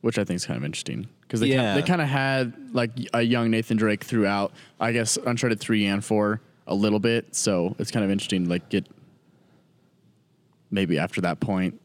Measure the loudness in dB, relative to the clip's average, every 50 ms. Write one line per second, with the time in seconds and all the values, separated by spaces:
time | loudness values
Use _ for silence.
0 | 0 0 0 0 -2 -2 -2 -6 -4 -6 -6 -6 -4 -6 -6 -8 -8 -8 -8 -8
1 | -8 -10 -14 _ _ _ -2 0 2 2 2 2 2 2 2 0 2 2 2 2
2 | 2 0 0 0 0 0 0 0 0 -2 -4 -10 -16 -4 -2 -2 -2 0 -2 -8
3 | -8 -2 0 2 2 4 2 2 2 2 2 0 0 0 0 2 2 2 2 0
4 | -4 -2 0 2 2 2 2 0 0 -2 -4 -10 -20 -20 _ _ -2 0 0 0
5 | 0 0 -2 -2 0 -2 -2 0 0 0 0 -2 0 0 2 2 2 2 0 0
6 | 0 0 0 2 2 2 0 -2 -6 -14 _ _ _ -4 0 2 2 2 2 2
7 | 2 2 0 0 -2 -4 -6 -2 0 0 2 2 0 -2 -2 -4 -6 -4 0 0
8 | 0 2 0 0 0 -2 0 0 0 0 0 -2 -2 -2 -4 -4 -4 -4 -16 -20
9 | -20 -20 _ _ _ _ _ _ _ _ _ _ _ _ _ _ _ _ _ _
10 | _ _ _ _ _ _ _ _ _ _ _ _ _ _ -2 0 2 2 2 0
11 | 0 -2 -2 -2 -2 -2 -2 -2 -2 -2 0 0 0 -2 -4 -6 _